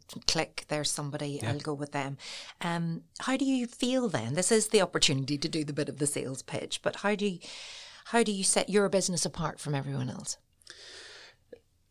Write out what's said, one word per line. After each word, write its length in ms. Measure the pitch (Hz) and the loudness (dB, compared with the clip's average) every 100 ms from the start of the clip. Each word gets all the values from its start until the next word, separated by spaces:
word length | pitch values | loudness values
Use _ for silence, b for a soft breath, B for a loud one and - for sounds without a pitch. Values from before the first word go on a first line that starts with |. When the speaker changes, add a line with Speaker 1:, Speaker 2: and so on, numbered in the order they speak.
| - | -10
Speaker 1:
and 140 | - - | -2 2
click, 380 | 165 - - - | 2 0 -6 -4
"There's 240 | 151 147 | -2 0
somebody, 480 | - 147 147 147 139 | -2 -4 -4 -4 -2
Speaker 2:
Yeah. 100 | 147 | -2
Speaker 1:
I'll 80 | 147 | -2
go 120 | 156 | -4
with 200 | 143 143 | -4 -4
them." 260 | 143 135 139 B B B - | -4 -4 -6 B B B -6
Um, 420 | 175 170 165 165 - - | -2 0 0 -4 -8 -6
how 160 | - 262 | 0 2
do 80 | |
you 240 | 269 262 233 | 4 2 0
feel 400 | - 247 262 240 | -2 2 2 2
then? 260 | 123 113 | 0 0
This 160 | 156 180 | 0 4
is 180 | 220 214 | 4 6
the 140 | 214 | 4
opportunity 560 | 175 165 - 135 135 143 | 4 4 4 4 0 0
to 100 | 156 | 0
do 140 | 160 | -2
the 100 | 147 | -2
bit 160 | 143 147 | -2 -2
of 100 | 135 | 0
the 80 | 147 | 0
sales 340 | - 131 135 | 0 -4 -6
pitch, 400 | - - - - | -8 -8 -4 -2
but 140 | - - | -2 0
how 180 | 202 | 0
do 120 | 208 208 | 2 0
you, 100 | 170 B B B B B B - | -2 B B B B B B 0
how 180 | 233 | 2
do 80 | 220 | 2
you 100 | 196 | 2
set 280 | 196 196 185 | 2 2 4
your 180 | 202 196 | 4 4
business 360 | 196 185 170 | 4 2 0
apart 360 | 165 165 156 - | -2 -2 -4 -4
from 120 | 143 139 | -2 -2
everyone 340 | 139 135 127 | -2 -4 -4
else? 260 | 185 147 - _ _ B B B B B B B B _ - _ _ _ | -6 -8 -10 _ _ B B B B B B B B _ -20 _ _ _